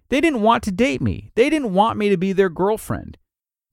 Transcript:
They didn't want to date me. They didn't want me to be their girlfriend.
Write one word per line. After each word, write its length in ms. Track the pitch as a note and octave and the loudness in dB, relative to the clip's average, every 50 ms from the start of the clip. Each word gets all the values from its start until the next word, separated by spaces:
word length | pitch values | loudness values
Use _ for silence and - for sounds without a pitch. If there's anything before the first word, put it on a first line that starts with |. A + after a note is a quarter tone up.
| _ - | _ -2
They 100 | A#3+ C#4+ | 0 2
didn't 220 | D4+ E4 C#4+ A3 | 2 2 0 2
want 220 | G3+ A3 A#3 A#3 - | 2 2 2 2 0
to 80 | G#3+ | -4
date 300 | F3+ F3+ A#3+ C#4+ C4+ - | -2 0 0 0 0 -2
me. 300 | - G#2 D#2+ - - - - | -4 -4 -4 -6 -10 -4 0
They 140 | - B3 D4+ | 2 2 2
didn't 240 | D#4+ D#4 C4+ G#3+ F3+ | 2 -2 -2 0 2
want 240 | F#3+ G#3 A3+ G3+ | 2 2 2 0
me 120 | G#3 G#3 G#3 | 0 0 0
to 80 | G3 | 0
be 160 | E3+ F#3 G3 F#3+ | 0 0 0 2
their 160 | F3+ G3 F#3 | 2 2 2
girlfriend. 680 | D#3 E3 F3+ G3+ A3 G3+ - - - A#1+ G1+ G1+ - - _ _ _ _ _ _ _ _ _ _ | 0 0 -2 0 -2 -2 -4 -6 -8 -8 -8 -12 -18 -20 _ _ _ _ _ _ _ _ _ _